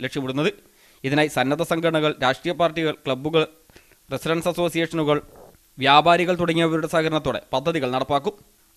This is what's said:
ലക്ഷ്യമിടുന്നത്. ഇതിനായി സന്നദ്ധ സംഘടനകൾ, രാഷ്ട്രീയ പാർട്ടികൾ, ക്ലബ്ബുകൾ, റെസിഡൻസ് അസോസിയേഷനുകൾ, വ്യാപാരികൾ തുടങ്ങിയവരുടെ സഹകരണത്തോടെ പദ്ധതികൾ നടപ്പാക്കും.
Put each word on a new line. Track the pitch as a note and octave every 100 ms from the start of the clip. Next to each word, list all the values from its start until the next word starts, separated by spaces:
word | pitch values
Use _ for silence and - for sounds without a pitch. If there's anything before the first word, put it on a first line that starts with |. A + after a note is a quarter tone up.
ലക്ഷ്യമിടുന്നത്. | B2 C#3+ C3 C3 D#3+ - _ _ _ _
ഇതിനായി | C3+ D3 D3+ C3+
സന്നദ്ധ | C3 D3 E3
സംഘടനകൾ, | E3 E3 D#3+ D3+ -
രാഷ്ട്രീയ | C3 C3+ E3+ E3+
പാർട്ടികൾ, | E3+ D#3+ D#3 D3
ക്ലബ്ബുകൾ, | E3+ B2+ D3+ D#3+ D3+ - _ - _ _ -
റെസിഡൻസ് | C3+ D#3 E3 F3
അസോസിയേഷനുകൾ, | E3+ F3 E3 E3 E3 D3 D3 - - - - _ -
വ്യാപാരികൾ | C3 D3 D#3+ F3 F3 F3
തുടങ്ങിയവരുടെ | E3+ E3 E3 D#3+ D#3
സഹകരണത്തോടെ | E3 D#3+ D#3 C3+ A2+ -
പദ്ധതികൾ | C3 D3+ E3 B2+ B2+
നടപ്പാക്കും. | C3+ C#3+ G#3 - _ _ _